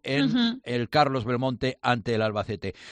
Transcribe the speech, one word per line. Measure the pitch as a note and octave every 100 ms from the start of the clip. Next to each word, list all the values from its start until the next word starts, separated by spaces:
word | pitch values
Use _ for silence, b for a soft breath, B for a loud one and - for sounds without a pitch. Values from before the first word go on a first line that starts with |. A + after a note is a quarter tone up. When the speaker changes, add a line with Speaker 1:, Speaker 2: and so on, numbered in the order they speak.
Speaker 1:
en | - C#3 C#3
Speaker 2:
Ujú. | B3 A#3 A#3 -
Speaker 1:
el | B2 A#2
Carlos | D3+ C#3 C3+ A#2
Belmonte | B2 C3 A#2+ C3 -
ante | B2 A#2+ A2
el | A2+
Albacete. | A2 G#2 G2+ G#2 G2 B B